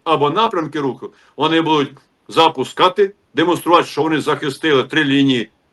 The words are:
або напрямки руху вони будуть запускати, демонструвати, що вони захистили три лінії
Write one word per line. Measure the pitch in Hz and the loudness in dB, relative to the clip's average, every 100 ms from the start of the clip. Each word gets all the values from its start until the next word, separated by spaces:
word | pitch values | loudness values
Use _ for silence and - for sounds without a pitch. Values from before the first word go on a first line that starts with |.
або | - 156 143 | -2 0 0
напрямки | 175 226 185 156 156 | 0 -2 -2 -6 -4
руху | 139 120 104 - _ - | -6 -6 -14 -20 _ -4
вони | 156 160 | 0 0
будуть | 160 156 139 - _ _ - | 0 0 -2 -8 _ _ -4
запускати, | 135 160 135 123 - 180 180 196 - _ | 2 2 2 -8 0 0 2 0 -2 _
демонструвати, | 120 170 160 160 170 147 | -2 0 0 2 2 2
що | - | -4
вони | 156 156 | -2 -2
захистили | 151 139 151 135 160 139 | -2 -4 -4 -4 0 0
три | 120 151 | 0 -2
лінії | 147 139 139 127 107 _ _ | 0 2 2 0 -4 _ _